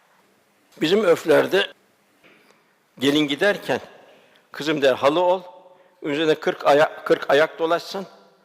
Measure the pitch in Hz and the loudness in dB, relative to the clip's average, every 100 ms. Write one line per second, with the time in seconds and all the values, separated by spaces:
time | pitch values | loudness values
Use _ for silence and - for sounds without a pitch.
0 | _ _ _ _ _ _ _ - 156 202 | _ _ _ _ _ _ _ -6 0 2
1 | 190 160 165 143 131 175 196 - _ _ | 2 0 2 2 2 0 -2 -8 _ _
2 | _ _ _ _ _ _ _ _ _ - | _ _ _ _ _ _ _ _ _ -4
3 | 135 151 147 139 202 185 - 117 - - | 0 0 -2 0 0 -2 -4 -6 -6 -20
4 | - - _ _ _ - 143 151 135 123 | -20 -20 _ _ _ -10 -4 0 2 2
5 | 135 160 180 175 - - - _ _ _ | 0 2 0 0 -4 -20 -20 _ _ _
6 | 156 147 160 151 - - - 143 160 - | -6 -2 0 0 -2 -2 2 4 2 -2
7 | - 165 - 139 156 - 165 170 - 190 | -2 -2 2 2 0 -2 -4 -4 -6 -12
8 | 180 - _ _ | -14 -20 _ _